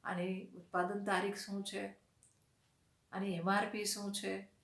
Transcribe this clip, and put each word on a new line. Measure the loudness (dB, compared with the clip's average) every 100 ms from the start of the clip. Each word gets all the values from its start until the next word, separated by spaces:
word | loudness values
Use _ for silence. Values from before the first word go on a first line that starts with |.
આની | -2 0 0 -2 -6
ઉત્પાદન | -14 -2 2 2 0
તારીખ | 2 2 2 -2
શું | -4 -4
છે? | -4 -4 -6 -10 _ _ -20 _ _ _ _ _ _ _ _
આની | -2 0
એમ | 2 4
આર | 4 4
પી | 0
શું | 0 0 -2
છે? | -2 -2 -4 -6 _